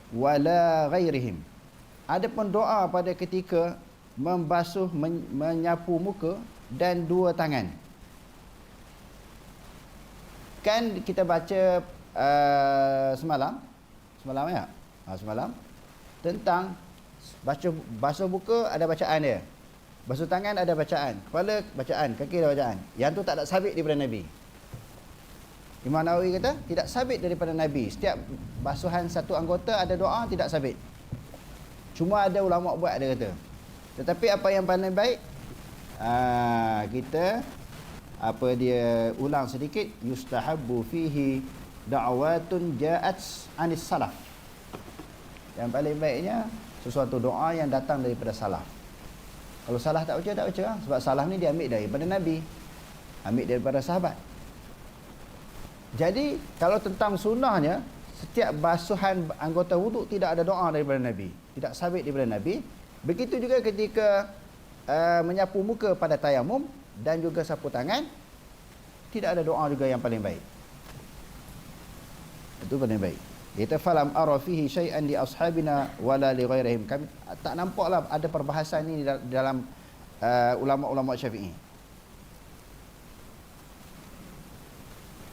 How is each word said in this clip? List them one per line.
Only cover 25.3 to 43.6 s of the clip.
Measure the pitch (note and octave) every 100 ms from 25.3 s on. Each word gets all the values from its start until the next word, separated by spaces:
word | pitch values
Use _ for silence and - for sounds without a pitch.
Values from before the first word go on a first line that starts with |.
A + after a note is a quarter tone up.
| - - - - -
Imam | B2+ D#3 E3
Nawawi | F3 F#3 F#3
kata | A#3+ D4 -
tidak | E3+ -
sabit | B3 B3+ B3
daripada | F3+ E3+ E3
Nabi. | D#3+ D#3 C#3+ G#2+
Setiap | - G3 F#2+ - E2 - -
basuhan | C#3 C#3+ F3+ F3 E3+
satu | E3+ D#3
anggota | E3+ E3 F3 G3+
ada | A3 F3+ F3+
doa, | F#3+ A3 A#3
tidak | F3+ C3
sabit. | D#3+ C3+ - - - - - - - - - - - - -
Cuma | E3+ G#3
ada | G3 F#3+
ulama | G3 F3 F3 D#3+
buat, | E3+ A2
dia | C3+ C3
kata. | A2 E2 - - - - -
Tetapi | - C3+ E3+ A3
apa | G3+ G3+
yang | G3 F#3
paling | F#3 F#3+
baik, | F#3 A3+ A#3+ - - - - - - - -
ah, | A2 A#2+ B2 A#2+ A#2+ A#2 A2+ G#2+ G#2
kita, | B2 B2 D#3+ F3+ A3+ C4+ - - - - - - -
apa | A2+ A2 B2+ B2
dia | B2+ B2 A#2+ A#2 A2+ A2+
ulang | C3+ D3 C3
sedikit, | C3 C#3+ G#3+ G3+ -
yustahabbu | A#2 B2+ - B2 A#2 D#3+ A#2+ B2 A2+
fihi | E3+ E3 D3 C#3 C3 C3 - - - -
da'watun | C3 A#2 B2+ D3+ E3+ E3 F#3 E3+
ja'at | B2+ D3 E3 - F#3 - - -
anis | -